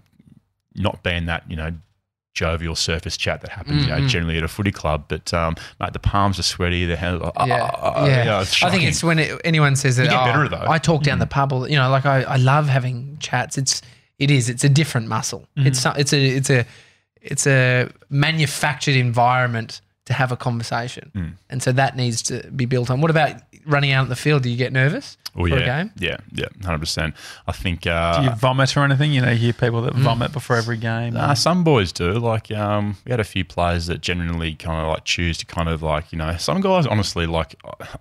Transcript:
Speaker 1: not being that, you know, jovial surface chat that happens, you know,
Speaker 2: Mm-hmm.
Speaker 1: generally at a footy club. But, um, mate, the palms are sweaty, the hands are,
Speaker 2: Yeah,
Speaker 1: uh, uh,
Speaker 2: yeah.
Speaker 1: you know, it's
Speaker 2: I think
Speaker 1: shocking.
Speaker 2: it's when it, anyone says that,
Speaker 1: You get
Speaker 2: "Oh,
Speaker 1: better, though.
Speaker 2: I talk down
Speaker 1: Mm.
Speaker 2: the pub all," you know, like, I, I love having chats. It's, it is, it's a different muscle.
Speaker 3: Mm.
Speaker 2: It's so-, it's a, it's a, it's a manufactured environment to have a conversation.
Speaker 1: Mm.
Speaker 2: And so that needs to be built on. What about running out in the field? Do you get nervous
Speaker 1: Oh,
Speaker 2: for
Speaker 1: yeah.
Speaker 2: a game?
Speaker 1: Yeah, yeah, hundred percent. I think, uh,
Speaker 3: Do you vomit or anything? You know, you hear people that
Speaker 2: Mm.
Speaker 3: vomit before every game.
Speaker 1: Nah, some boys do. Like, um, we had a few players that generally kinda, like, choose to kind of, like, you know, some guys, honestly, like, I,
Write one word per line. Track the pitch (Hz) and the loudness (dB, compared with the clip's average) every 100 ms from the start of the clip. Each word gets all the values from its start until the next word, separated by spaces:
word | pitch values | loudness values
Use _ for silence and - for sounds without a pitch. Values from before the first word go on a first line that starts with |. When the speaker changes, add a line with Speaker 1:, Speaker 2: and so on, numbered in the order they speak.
| _ _ _ - _ _ _ | _ _ _ -20 _ _ _
Speaker 1:
not | - 98 - | -4 -4 -4
being | 92 87 85 | -4 -2 -2
that, | 85 - | -4 -6
you | 85 | -8
know, | 78 82 - _ _ _ _ | -8 -8 -14 _ _ _ _
jovial | - 85 82 82 | -4 -2 -2 -4
surface | 82 - 80 82 - | -4 -4 -4 -4 -6
chat | - 78 | -4 -6
that | - | -8
happens, | - 90 147 | -12 -6 -4
you | 131 | -2
know, | 76 | 0
Speaker 2:
Mm-hmm. | 139 | 0
Speaker 1:
generally | 95 82 80 | 0 0 -2
at | |
a | 80 | -2
footy | - 101 | -2 -2
club. | - 80 76 73 | -2 -2 -2 -4
But, | 80 - | -8 -4
um, | 87 82 80 - - | -2 0 -4 -10 -8
mate, | 90 | -8
the | - | -2
palms | - 101 98 90 | 0 2 2 2
are | |
sweaty, | - - 87 87 87 | -2 -2 0 0 0
the | 85 | -2
hands | 87 87 | -2 -2
are, | 80 - - | -4 -2 0
Speaker 2:
Yeah, | - | 0
Speaker 1:
uh, | - - - - | -2 -2 -2 2
uh, | 143 | 2
Speaker 2:
yeah. | 131 | 4
Speaker 1:
you | |
know, | 113 104 | 2 0
it's | 98 - | 0 0
Speaker 2:
I | 175 | 2
think | 185 | 2
Speaker 1:
shocking. | - | 2
Speaker 2:
it's | - | 0
when | 160 160 | 2 2
it, | 151 - | 0 -2
anyone | - 160 147 135 | 0 4 4 4
says | 139 123 | 2 4
that, | |
Speaker 1:
You | 123 | 4
get | 123 | 4
Speaker 2:
"Oh, | |
Speaker 1:
better, | 123 117 135 | 4 2 2
though. | 87 123 | 0 0
Speaker 2:
I | 156 | 0
talk | - 156 | 2 2
down | 143 127 | 2 0
Speaker 1:
Mm. | |
Speaker 2:
the | 113 | 0
pub | 143 139 | 0 0
all," | 131 127 | 0 0
you | 147 | 2
know, | 131 | 2
like, | 135 139 | 2 4
I, | 135 | 2
I | 123 135 | 2 2
love | 127 147 151 | 4 4 4
having | 131 123 120 139 151 | 2 0 -4 -8 -10
chats. | - 127 123 - | -4 -2 -2 -4
It's, | 131 - - - _ - | -2 -4 -6 -20 _ -2
it | 139 | 2
is, | 143 117 | 4 2
it's | 120 | 2
a | 143 | 4
different | 139 156 127 113 | 4 4 -2 -2
muscle. | 110 - - - - | -4 -4 -8 -8 0
Speaker 3:
Mm. | 135 | 2
Speaker 2:
It's | 127 | 2
so-, | 160 - | 0 0
it's | 143 | 2
a, | 147 | 2
it's | 135 131 135 | 2 2 2
a, | 131 117 - - _ _ _ | 2 0 -6 -20 _ _ _
it's | - - 143 | -8 -2 2
a | 135 127 123 123 - - | 4 4 2 0 -6 -4
manufactured | 139 147 160 151 - 151 143 - 135 | 0 2 2 0 0 -2 -2 0 2
environment | 123 117 120 127 123 117 113 - _ _ - | 2 4 4 4 2 0 -6 -12 _ _ -4
to | |
have | 127 127 | -2 0
a | 123 | -2
conversation. | 127 117 113 120 123 - - | -4 -4 -4 -6 -6 -10 -12
Speaker 1:
Mm. | 104 82 87 - | -8 -8 -10 -10
Speaker 2:
And | 131 | -4
so | 131 | 0
that | 127 131 131 | 2 2 0
needs | 123 113 | -2 -2
to | - 120 - 135 | -4 -6 -8 -4
be | |
built | 123 127 120 | 0 0 0
on. | 131 | 0
What | 160 | 2
about | 160 247 - - - 151 | 2 2 -2 -18 -14 -2
running | 143 139 | 0 2
out | 135 | 2
in | 131 | 2
the | 123 | 0
field? | 147 151 | 2 2
Do | 123 | 2
you | 120 | 0
get | 123 | 0
nervous | 131 135 220 - - - - | 2 2 2 -6 -16 -10 0
Speaker 1:
Oh, | |
Speaker 2:
for | 87 | 2
Speaker 1:
yeah. | 82 | 2
Speaker 2:
a | 82 139 | 2 0
game? | 208 - | -4 -4
Speaker 1:
Yeah, | 87 67 - | -4 -4 -8
yeah, | - - - | -6 -6 -6
hundred | 92 80 | -4 -4
percent. | 82 - 80 - - - - | -2 -2 -4 -6 -14 -12 -8
I | |
think, | - 95 85 90 | -6 -4 -4 -2
uh, | 85 85 85 | 0 2 2
Speaker 3:
Do | |
you | 131 | 2
vomit | 113 127 131 131 147 | 2 0 2 2 2
or | |
anything? | 139 135 151 | 2 2 2
You | 139 | 2
know, | 127 | 2
you | 117 | 2
hear | 120 | 2
people | 117 120 117 | 2 0 0
that | 123 | -2
Speaker 2:
Mm. | 123 | 2
Speaker 3:
vomit | 127 113 117 | 2 2 -2
before | - - 120 | -4 -2 0
every | 113 117 | 0 -2
game. | 117 113 117 | -4 -4 -4
Speaker 1:
Nah, | 117 151 | -2 0
some | 139 156 180 | 2 2 2
boys | 165 135 90 | 4 4 2
do. | - 87 | 0 -2
Like, | 107 117 110 - | 0 0 -2 -4
um, | 107 104 104 104 98 - | -4 -2 0 -2 -6 -4
we | |
had | 123 | -4
a | |
few | 104 95 | -2 -4
players | 87 - 87 87 85 | -4 0 0 0 -2
that | 80 | -4
generally | - 87 85 85 82 | -4 -2 -2 -2 -4
kinda, | 78 - 80 78 | -6 -6 -4 -2
like, | 80 | -2
choose | - - 87 78 | -2 -2 -2 -2
to | - | -6
kind | - 82 | -4 -2
of, | 80 | -2
like, | 78 76 78 | -2 -4 -4
you | 80 | -6
know, | 80 85 | -6 -4
some | - 180 | -2 -2
guys, | 190 185 139 | 2 2 2
honestly, | 104 95 90 85 | 0 -2 -2 -2
like, | 82 80 - - - | -2 -4 -8 -18 -16
I, | - - | -16 -12